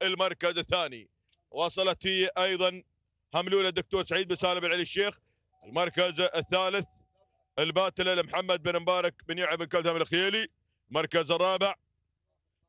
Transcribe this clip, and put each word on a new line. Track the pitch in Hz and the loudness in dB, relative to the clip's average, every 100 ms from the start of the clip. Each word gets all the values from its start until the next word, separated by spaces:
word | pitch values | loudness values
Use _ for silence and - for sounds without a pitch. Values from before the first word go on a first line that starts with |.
المركز | 185 185 185 175 175 170 | -2 0 -2 0 -2 -2
الثاني | 165 180 156 120 101 _ _ _ _ | -2 -2 -2 -8 -20 _ _ _ _
وصلت | 135 170 190 190 170 | -4 -4 0 0 0
فيه | 190 190 180 180 | 0 0 0 2
أيضا | 190 185 185 180 - _ _ _ _ | 0 2 0 -2 -14 _ _ _ _
هملولة | 160 180 196 185 | -4 0 2 2
الدكتور | 180 - 190 | -2 -2 -2
سعيد | - 170 185 | 0 -2 -2
بن | 175 | 0
سالم | 180 180 | 0 0
بن | 170 | 0
علي | 175 | 0
الشيخ. | 170 185 202 - _ _ _ _ 101 | -2 0 0 -2 _ _ _ _ -8
المركز | 143 175 170 180 156 | -2 0 2 0 2
الثالث | 180 165 - 180 185 196 - - _ _ _ _ _ - | 0 0 0 0 2 -2 -4 -10 _ _ _ _ _ -4
الباتلة | 160 160 190 - 185 | 0 2 0 0 0
لمحمد | 180 160 175 185 180 | 0 0 -2 0 0
بن | 165 170 | 0 -2
مبارك | 170 180 170 - - | 2 2 0 -4 -10
بن | 170 | -4
يعقوب | 170 165 | -2 -2
بن | 165 | -2
كلثم | 175 165 165 | 0 0 0
الخيالي. | 160 170 190 214 220 _ _ _ - | 0 2 2 0 -4 _ _ _ -6
المركز | 143 156 170 156 | -2 0 0 2
الرابع | 170 185 185 196 180 _ _ _ _ _ _ _ _ | 2 2 2 0 -2 _ _ _ _ _ _ _ _